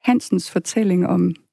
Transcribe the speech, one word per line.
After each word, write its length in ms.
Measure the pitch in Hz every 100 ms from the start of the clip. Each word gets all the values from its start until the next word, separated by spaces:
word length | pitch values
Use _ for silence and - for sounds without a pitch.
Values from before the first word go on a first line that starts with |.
Hansens 480 | - 247 - 185 -
fortælling 560 | - - 226 208 180 175
om, 280 | 180 175 165 _